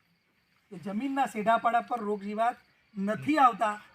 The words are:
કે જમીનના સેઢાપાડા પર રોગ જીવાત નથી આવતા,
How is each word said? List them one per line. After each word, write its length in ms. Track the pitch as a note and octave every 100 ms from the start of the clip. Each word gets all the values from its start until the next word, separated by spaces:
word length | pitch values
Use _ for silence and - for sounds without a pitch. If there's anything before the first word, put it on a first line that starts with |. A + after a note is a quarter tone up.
| _ _ _ _ _ _ _
કે 80 | F#3
જમીનના 480 | F#3+ G3+ C#4 C#4 A#3+
સેઢાપાડા 560 | G#3+ G#3 A3+ A#3 A#3
પર 180 | A#3 A#3+
રોગ 240 | G#3 G#3
જીવાત 320 | G3+ G#3 A#3 - _ _ _ G#3
નથી 400 | G3 A3 A#3+ D4+
આવતા, 440 | B3+ G#3 G#3+ G3+ -